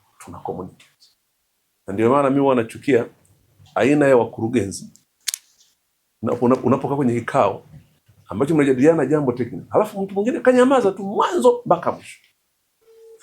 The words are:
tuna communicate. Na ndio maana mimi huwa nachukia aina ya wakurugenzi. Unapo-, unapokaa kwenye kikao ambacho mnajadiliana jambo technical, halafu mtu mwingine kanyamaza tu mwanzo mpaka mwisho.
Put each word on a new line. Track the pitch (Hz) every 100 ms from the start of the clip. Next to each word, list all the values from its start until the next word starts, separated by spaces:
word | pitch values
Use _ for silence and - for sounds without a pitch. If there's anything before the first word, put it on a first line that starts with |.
| _ _
tuna | - 90
communicate. | - 92 90 - _ _ _ _ _ _ _ _ _ _ -
Na |
ndio | 98 113
maana | 143 139
mimi | 139
huwa | 139
nachukia | 127 113 113 143 120 117 - _ _ _ _ _
aina | 92 120 147 139
ya | 127
wakurugenzi. | 107 - 113 123 95 87 - _ _ _ - - _ _ _ _ _ _ _ _
Unapo-, | 117 120 120 127 120
unapokaa | 135 135 139
kwenye | 127 117
kikao | 113 139 101 85 - - - _ _ _ -
ambacho | 92 143
mnajadiliana | 156 139 123 151 160 131
jambo | 156 135
technical, | 117 - 90 -
halafu | - 208 196
mtu | 196
mwingine | 196 214 330
kanyamaza | 254 254 254 285 196
tu | 190
mwanzo | 196 226 - 349 240 247 -
mpaka | 170 -
mwisho. | - - - _ _ _ _ _ _ _ - - -